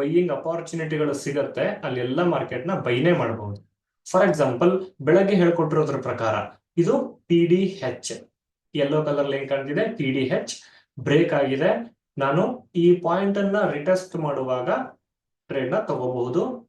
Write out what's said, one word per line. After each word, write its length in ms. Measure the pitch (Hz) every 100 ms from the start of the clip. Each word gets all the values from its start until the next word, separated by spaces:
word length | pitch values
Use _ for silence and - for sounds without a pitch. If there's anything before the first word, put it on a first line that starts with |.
ಬೈಯಿಂಗ್ 320 | 143 170 180 135
ಅಪಾರ್ಚುನಿಟಿಗಳು 760 | 160 170 165 165 156 151 147 139
ಸಿಗತ್ತೆ, 420 | 139 139 - - 175 - 151
ಅಲ್ಲೆಲ್ಲ 340 | 123 123 143 175
ಮಾರ್ಕೆಟ್ 320 | 147 - 127 139
ನ 40 | 185 127
ಬೈನೇ 240 | 120 160 170
ಮಾಡಬಹುದು. 380 | 117 110 104 101 - _ _ _ -
For 120 | 185 196
example, 440 | 156 135 120 170 190 - - 139
ಬೆಳಗ್ಗೆ 300 | 180 196 196
ಹೇಳ್ಕೊಟ್ಟಿರೋದ್ರ 580 | 170 - 156 156 143 135 127
ಪ್ರಕಾರ 260 | 120 110 104 104 - _ -
ಇದು 140 | 175 254 - - -
ಪಿ 120 | 170 170
ಡಿ 100 | 180 196 - 127
ಎಚ್, 220 | - - 117 - _ _ _ _ 147
ಯೆಲ್ಲೋ 200 | 139 151 151
ಕಲರ್ 240 | 143 139
ಲೈನ್ 160 | 139 135
ಕಾಣ್ತಿದೆ, 340 | 139 139 147 226 -
ಪಿ 100 | 135 135
ಡಿ 80 | 127 180
ಎಚ್ 160 | - - - - _ - 139
ಬ್ರೇಕ್ 240 | - 170 147
ಆಗಿದೆ. 320 | 135 135 175 226 - _ _ -
ನಾನು 200 | 135 151 220 247 - 175
ಈ 20 | 175 175
ಪಾಯಿಂಟ್ 340 | 156 185 202 202
ಅನ್ನ 160 | 196 208 190 147
ರಿಟೆಸ್ಟ್ 380 | 165 185 - 170 147
ಮಾಡುವಾಗ 440 | 135 131 127 123 220 - - _ _ _ _ -
ಟ್ರೇಡ್ 220 | 139 127 -
ನ 20 | -
ತಗೋಬಹುದು 520 | 127 127 127 123 170 247 240